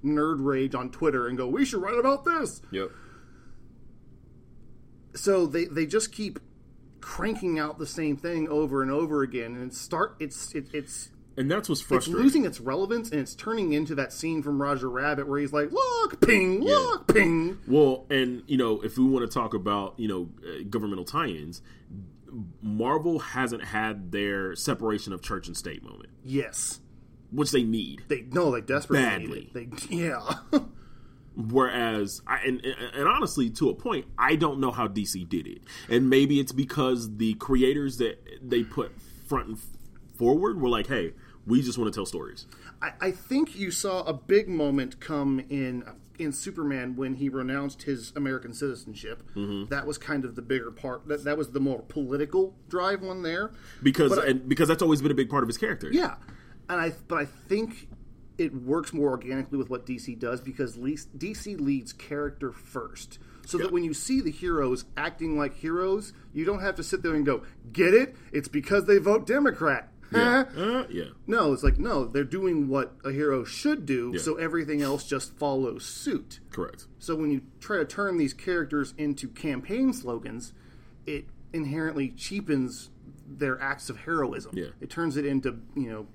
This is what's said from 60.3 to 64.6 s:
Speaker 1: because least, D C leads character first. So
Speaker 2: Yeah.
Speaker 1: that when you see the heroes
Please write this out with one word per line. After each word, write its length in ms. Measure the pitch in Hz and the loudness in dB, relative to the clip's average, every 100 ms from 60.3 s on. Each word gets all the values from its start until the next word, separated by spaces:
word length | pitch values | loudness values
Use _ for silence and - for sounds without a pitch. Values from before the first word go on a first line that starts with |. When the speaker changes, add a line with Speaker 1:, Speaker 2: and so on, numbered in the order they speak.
| 123 | -4
Speaker 1:
because 380 | 127 135 131 113 | -8 -4 -4 -2
least, 400 | 131 151 - 135 | -4 -4 -8 -10
D 160 | 170 | -8
C 220 | 214 - 190 | -8 -10 -4
leads 340 | 139 139 113 | 0 0 -2
character 600 | - - 143 147 - 135 | -16 -8 -4 -4 -4 -8
first. 640 | 113 - 131 117 - - - - - - | -8 -10 -10 -10 -12 -16 -18 -20 -20 -4
So 120 | 175 | -2
Speaker 2:
Yeah. 60 | 175 | 0
Speaker 1:
that 80 | |
when 100 | 180 | 0
you 100 | 170 | 0
see 280 | 147 - 262 | -4 0 0
the 100 | 170 | 0
heroes 540 | 143 180 165 | -2 -2 2